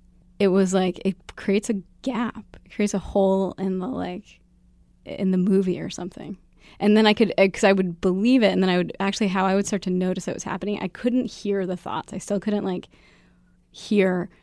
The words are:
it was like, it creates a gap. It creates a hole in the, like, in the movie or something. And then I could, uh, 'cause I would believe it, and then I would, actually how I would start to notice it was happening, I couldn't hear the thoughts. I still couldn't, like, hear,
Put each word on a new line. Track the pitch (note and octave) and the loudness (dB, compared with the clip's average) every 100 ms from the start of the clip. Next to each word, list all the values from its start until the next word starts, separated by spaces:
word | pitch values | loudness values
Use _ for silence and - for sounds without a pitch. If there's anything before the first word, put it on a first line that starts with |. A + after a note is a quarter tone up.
| _ _ _ - | _ _ _ -2
it | G3 | 2
was | F#3+ F#3 | 4 2
like, | F#3+ F#3 F3 F#3+ | 2 0 -2 -4
it | F#3 - - | -4 -10 -8
creates | - G3 - | -2 0 0
a | G3 - _ | -4 -6 _
gap. | C4+ B3 - - - - - | -6 -4 -6 -8 -18 -20 -12
It | |
creates | - G#3 | -2 -2
a | G3 | -2
hole | - G#3 F#3+ F#3+ F#3+ - | -2 2 2 2 0 -4
in | F#3+ F#3 | -4 -4
the, | F#3 | -4
like, | F3 F3+ F3+ - - _ _ _ _ _ _ - | -6 -6 -10 -14 -20 _ _ _ _ _ _ -14
in | - F#3+ | -4 0
the | F#3 | 2
movie | F#3 F#3+ F#3 D#3+ | 4 2 2 -2
or | E3+ | -6
something. | - F3 - - G3 _ _ - - | -10 -12 -12 -14 -16 _ _ -20 0
And | G#3 | 4
then | G#3+ A3 | 6 6
I | |
could, | G#3+ G#3+ - | 4 2 4
uh, | F#3+ | 2
'cause | - | 4
I | G3 | 4
would | G3 F3+ E3+ | 4 2 -2
believe | F#3+ F#3 A#3 C4 | 0 2 4 4
it, | G3+ | 4
and | F#3 | 4
then | F#3 | 2
I | F3+ | 2
would, | E3+ - | 0 -2
actually | G3 - G3+ | -4 0 -2
how | F#3+ F#3+ | 0 2
I | |
would | G3 G3+ | 2 0
start | G3 | -4
to | F#3+ | -2
notice | F3+ F#3 F#3+ F3+ | 0 0 -2 -6
it | |
was | - | -8
happening, | - F#3+ G3+ G3+ | -8 -6 -6 -4
I | F3+ | -6
couldn't | - A#3+ B3+ A#3 | -4 -2 0 -2
hear | - G3+ G3 | -6 -4 -2
the | F#3 F#3 | -2 -6
thoughts. | - D#3 - | -6 -8 -8
I | - | -12
still | - G3+ | -4 -4
couldn't, | A3 G#3 | -2 -2
like, | F#3+ F3 - _ _ _ _ _ _ _ _ | -2 -6 -10 _ _ _ _ _ _ _ _
hear, | - - G#3 F#3+ F3+ - _ | -20 -2 2 2 0 -4 _